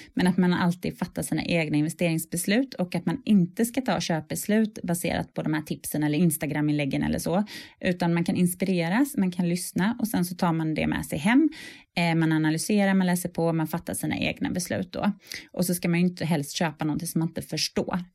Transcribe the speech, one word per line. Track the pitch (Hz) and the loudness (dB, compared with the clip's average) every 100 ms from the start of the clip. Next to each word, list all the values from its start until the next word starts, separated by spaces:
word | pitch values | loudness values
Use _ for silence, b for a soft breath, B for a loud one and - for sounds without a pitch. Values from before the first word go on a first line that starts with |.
| B | B
men | - 180 | 0 2
att | 180 | 4
man | 180 | 4
alltid | 180 175 170 165 - | 4 2 0 -4 -6
fattar | 180 - | -8 -6
sina | 151 156 | -4 -4
egna | - 170 156 147 | 0 0 0 0
investeringsbeslut | 156 160 175 160 - 175 - 220 262 | 0 0 0 0 -2 -4 0 0 0
och | - 180 170 | -4 -4 -2
att | 175 | -4
man | - - | -4 4
inte | 202 175 - 233 | 4 4 0 -2
ska | - | 0
ta | 254 175 | -2 -2
köpbeslut | 170 160 151 165 - 214 220 - | 0 -2 -2 -8 0 2 2 -2
baserat | 175 170 - - - | -4 -2 0 -2 -4
på | - | -4
de | 156 | -2
här | 156 | -2
tipsen | 151 151 - 151 | -4 -8 -4 -2
eller | 151 151 | 0 4
Instagram-inläggen | 175 151 151 151 151 147 139 147 | 2 2 -2 0 2 2 0 0
eller | 151 156 | 0 0
så, | 170 180 208 B B B | 0 0 -2 B B B
utan | 196 180 170 | -2 0 2
man | 170 | 2
kan | 170 175 | 2 2
inspireras, | 180 - 190 180 165 214 285 - | 2 2 0 0 2 2 2 2
man | 185 | 0
kan | 175 175 | 0 0
lyssna | 175 - - 202 240 | 0 -2 -2 -2 0
och | 214 | -2
sen | 185 180 | 0 -2
så | 180 | 0
tar | 175 | 0
man | 160 156 | 2 0
det | 156 156 | 0 0
med | - - | -2 -4
sig | 160 | -2
hem. | 190 262 311 B B B B - | 4 6 4 B B B B -2
Eh, | 170 165 | 2 4
man | 160 | 4
analyserar, | 156 156 160 - 208 196 | 4 2 0 0 2 4
man | 190 180 | 4 2
läser | 175 175 | 0 -2
på, | - 165 | -2 0
man | 165 156 | 0 -2
fattar | 170 - | -4 -6
sina | - 151 - | -6 -4 -2
egna | 151 - - | -2 -4 -4
beslut | 180 - - - | -4 -4 -4 -4
då. | - 214 - B B B | -2 -2 -2 B B B
Och | - 180 | -4 -2
så | 175 | 0
ska | 175 | 0
man | 170 | 2
ju | 180 | 2
inte | 175 156 | 0 -2
helst | 160 143 - | -2 -2 -2
köpa | 165 147 156 | -4 -2 -4
någonting | 147 170 | -2 -2
som | 170 | -2
man | 165 | -2
inte | - | -4
förstår. | - 151 - - - 180 180 | -8 -4 -4 -2 -4 -4 -8